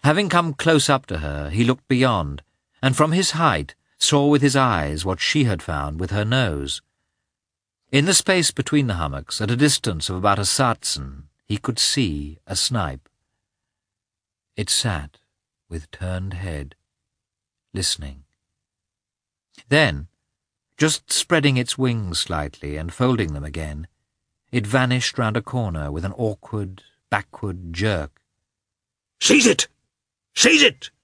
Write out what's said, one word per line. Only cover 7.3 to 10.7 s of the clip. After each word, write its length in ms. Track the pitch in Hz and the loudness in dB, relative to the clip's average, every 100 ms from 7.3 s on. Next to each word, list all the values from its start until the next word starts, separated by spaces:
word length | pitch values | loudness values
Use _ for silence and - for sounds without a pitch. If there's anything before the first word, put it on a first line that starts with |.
| _ _ _ _ _ _ | _ _ _ _ _ _
In 140 | 135 | 0
the 100 | 156 | 4
space 360 | 190 - 185 151 | 2 2 2 2
between 360 | - 131 151 131 | -2 0 0 0
the 80 | |
hummocks, 460 | 92 76 69 71 - | -2 -4 -6 -8 -6
at 100 | 107 | -2
a 60 | 120 | 2
distance 520 | 147 139 - 85 - | 2 2 -2 -6 -6
of 80 | 92 | -2
about 220 | 101 101 | 0 2
a 60 | |
satsen, 800 | 101 - 131 | 0 0 0